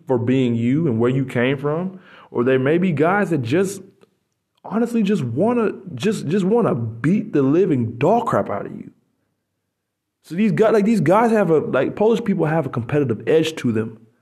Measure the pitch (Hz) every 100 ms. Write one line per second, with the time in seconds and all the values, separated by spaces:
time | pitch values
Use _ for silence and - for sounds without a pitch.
0 | - 123 117 135 123 117 120 147 165 113
1 | 123 139 131 123 123 143 147 160 185 -
2 | - - - - 123 131 131 170 185 143
3 | 165 202 180 156 113 165 190 - - _
4 | _ _ _ _ _ _ - 214 233 233
5 | 196 196 123 123 220 240 208 - - 123
6 | 190 170 143 202 185 240 156 120 113 -
7 | 151 208 - 147 131 165 190 131 110 -
8 | 156 240 - 107 98 101 92 90 - _
9 | _ _ _ _ _ _ _ _ _ _
10 | _ _ - 170 220 156 214 214 202 214
11 | 147 208 233 220 170 156 - 123 - -
12 | 214 220 202 170 151 165 131 127 113 147
13 | 131 107 - 160 160 - 123 110 113 -
14 | _ _